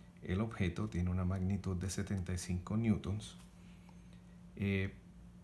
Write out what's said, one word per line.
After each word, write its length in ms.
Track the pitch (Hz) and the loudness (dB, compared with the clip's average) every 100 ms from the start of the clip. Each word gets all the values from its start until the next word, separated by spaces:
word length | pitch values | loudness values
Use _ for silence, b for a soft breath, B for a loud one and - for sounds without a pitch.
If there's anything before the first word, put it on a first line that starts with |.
| B B | B B
el 180 | - 92 | 0 2
objeto 480 | 113 113 92 - 107 | 2 2 0 2 0
tiene 220 | 87 90 | 2 4
una 160 | 90 90 | 4 4
magnitud 500 | 95 92 98 95 90 | 4 2 2 2 0
de 140 | 92 | 0
setenta 420 | 95 101 98 87 | -2 0 0 0
y 60 | 87 | -2
cinco 400 | - 90 - 107 | 0 -2 0 2
newtons, 580 | 117 98 - 104 - - - - B B B B B B B B - - | 6 4 4 -2 -4 -12 -16 -18 B B B B B B B B -16 0
eh, 380 | 101 98 98 - - - - - | 2 4 2 -2 -14 -16 -16 -18